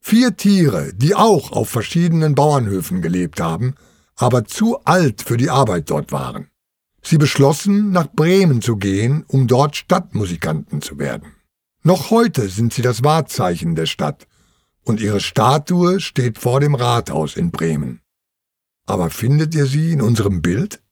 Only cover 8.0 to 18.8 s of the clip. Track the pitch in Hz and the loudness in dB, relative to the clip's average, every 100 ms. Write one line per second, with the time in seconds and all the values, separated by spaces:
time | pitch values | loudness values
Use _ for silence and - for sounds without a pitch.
8 | 156 - 160 190 185 123 123 110 101 98 | -2 0 2 4 4 2 0 -2 0 0
9 | 113 147 - 135 123 123 147 - - 180 | 0 -2 0 0 2 4 2 -2 -2 -2
10 | 180 - 98 87 80 78 - 73 - 71 | -2 -6 -6 -6 -6 -6 -6 -10 -10 -8
11 | 71 60 - _ _ _ _ _ 151 180 | -8 -8 -14 _ _ _ _ _ 2 2
12 | 143 226 240 143 101 92 117 - 120 117 | 2 2 2 0 -4 -2 -2 0 -2 2
13 | 143 160 - - 92 170 170 165 160 - | 2 2 -2 -2 -2 -2 -4 -2 -4 -4
14 | - - _ _ _ _ _ _ - 110 | -6 -6 _ _ _ _ _ _ -4 -2
15 | 104 104 - - 110 147 147 175 175 185 | -2 -2 -2 0 2 2 0 0 2 0
16 | - - 123 110 127 131 147 139 123 120 | -4 -4 -4 -2 -2 0 2 0 0 0
17 | - - 78 - 87 - 82 76 67 60 | -2 -6 -6 -4 -4 -2 -4 -2 -6 -10
18 | _ _ _ _ _ _ _ _ | _ _ _ _ _ _ _ _